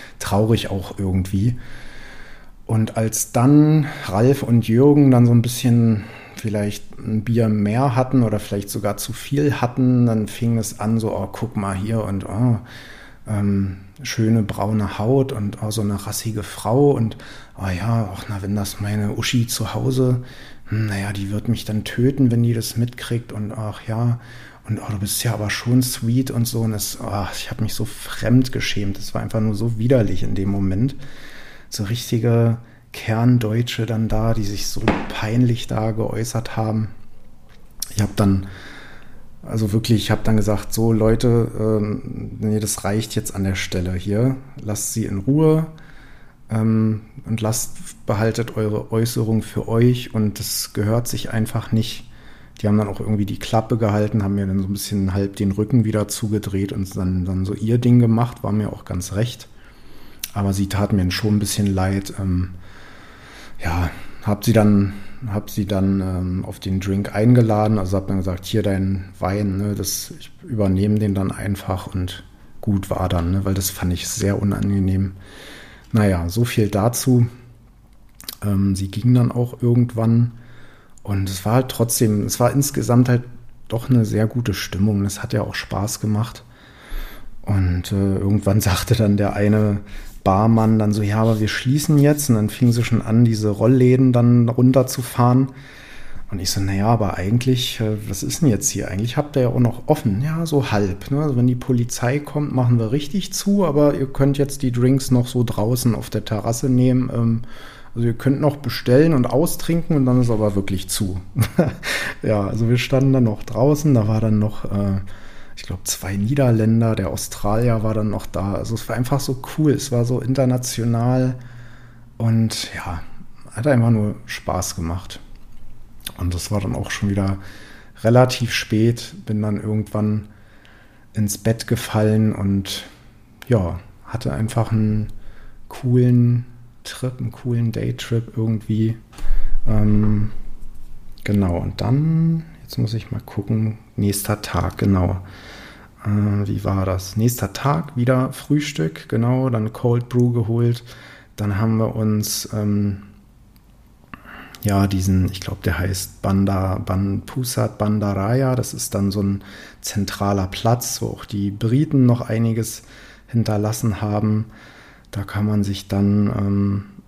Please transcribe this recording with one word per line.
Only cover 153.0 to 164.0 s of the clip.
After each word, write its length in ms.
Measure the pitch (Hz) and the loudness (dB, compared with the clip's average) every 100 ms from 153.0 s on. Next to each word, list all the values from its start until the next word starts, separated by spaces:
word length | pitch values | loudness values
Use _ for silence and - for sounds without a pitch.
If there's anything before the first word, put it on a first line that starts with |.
| - - - _ - - - - - - - - - - - - | -10 -20 -20 _ -20 -20 -20 -20 -20 -20 -20 -20 -20 -20 -20 -6
ja, 240 | 104 98 98 | 0 2 2
diesen, 420 | 98 95 92 92 | 2 2 2 2
ich 120 | - | -4
glaub, 200 | - - | -10 -6
der 140 | - 82 | -2 -2
heißt 440 | 90 92 - - | -2 -4 -8 -6
Banda-, 580 | 101 98 98 95 95 92 | 0 2 2 0 0 -2
Ban-, 420 | - 95 98 98 - | -2 -2 -2 -2 -6
Pusat 520 | 135 123 - 113 - | -6 -4 -2 -4 -2
Bandaraya, 800 | 104 107 101 98 98 127 131 127 | 0 0 0 -2 0 2 2 0
das 180 | 123 | -2
ist 220 | - - 104 | -6 -6 -2
dann 160 | 98 | 0
so 100 | 101 | 0
ein 220 | 98 98 - - - - | 0 -2 -6 -18 -20 -14
zentraler 640 | - 104 95 - 101 101 95 | -8 -4 -4 -2 0 0 -2
Platz, 540 | - 113 120 - - | -2 0 0 -2 -6
wo 60 | 113 | -6
auch 180 | 104 - | -8 -8
die 260 | 101 98 | -4 -4
Briten 540 | 101 113 131 156 139 123 | -2 0 2 2 4 6
noch 160 | 120 | 4
einiges 640 | 123 113 113 113 110 - - - - - - | 0 0 0 0 -4 -8 -16 -20 -20 -20 -4
hinterlassen 760 | 117 107 104 107 110 117 92 | -2 0 0 -2 -2 -2 -2